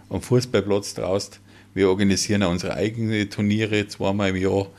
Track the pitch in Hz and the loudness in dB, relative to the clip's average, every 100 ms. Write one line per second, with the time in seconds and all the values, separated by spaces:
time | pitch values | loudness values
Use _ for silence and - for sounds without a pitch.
0 | - 95 - 123 123 107 101 101 104 - | -8 -8 0 0 2 0 2 0 -2 -6
1 | 90 98 - - - - - - 95 92 | -2 -2 -4 -14 -20 -20 -8 2 2 4
2 | 101 92 - 101 95 90 90 - 110 113 | 4 2 2 2 2 0 -2 -2 -2 -2
3 | 110 110 101 - 104 104 110 104 101 - | -2 -2 -2 -2 0 0 0 0 -2 -4
4 | 98 101 98 95 95 98 95 | -2 0 0 0 0 0 -2